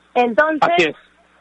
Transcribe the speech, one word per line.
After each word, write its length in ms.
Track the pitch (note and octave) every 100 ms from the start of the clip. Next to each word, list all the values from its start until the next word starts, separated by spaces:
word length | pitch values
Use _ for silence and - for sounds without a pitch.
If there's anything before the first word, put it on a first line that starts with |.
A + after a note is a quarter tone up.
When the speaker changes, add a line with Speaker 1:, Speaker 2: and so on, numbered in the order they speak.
| _
Speaker 1:
Entonces, 460 | - B3 A3 D#4 D#4 -
Speaker 2:
Así 160 | F4 B3
es. 80 | - _ _ _ _